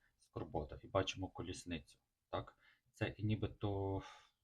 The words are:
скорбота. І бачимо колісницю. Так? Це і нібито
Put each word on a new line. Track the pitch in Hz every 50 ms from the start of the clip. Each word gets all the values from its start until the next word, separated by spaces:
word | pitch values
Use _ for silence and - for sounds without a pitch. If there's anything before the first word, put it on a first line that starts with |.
| _ _ _ _ _
скорбота. | _ - - 85 80 - - 73 - - - -
І | 82
бачимо | - 98 92 - - 92 92 90
колісницю. | - - 87 87 87 - - 87 85 78 - - - _ _ _ _ _ _ -
Так? | - 90 - - - _ - - - _ _ _ _
Це | - 110 - -
і | - -
нібито | 107 110 - 107 98 - - - 101 101 98 98 98 98 95 - - - - - - _ _